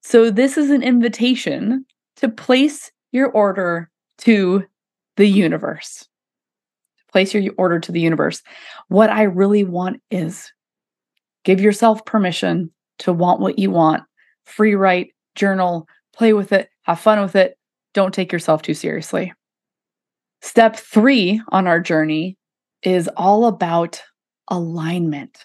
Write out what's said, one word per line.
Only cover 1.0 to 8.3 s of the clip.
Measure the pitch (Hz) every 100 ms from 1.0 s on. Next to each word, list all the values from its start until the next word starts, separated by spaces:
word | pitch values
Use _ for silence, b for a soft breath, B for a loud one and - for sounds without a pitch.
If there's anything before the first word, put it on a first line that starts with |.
| 233 226 240 254 185 139 202 262 262 _ _ _
to | 262
place | 226 - 254 285 285 - _ _
your | 247 269
order | 220 202 190 180 170 165 _ _ _
to | - 220 185 196 185 _ _ _ _ -
the | 208
universe. | 196 170 160 - 156 - - - _ _ _ _ _ _ _ _ _ _
Place | 190 196
your | 214 190 -
order | 185 170
to | 165
the | 170
universe. | 165 160 151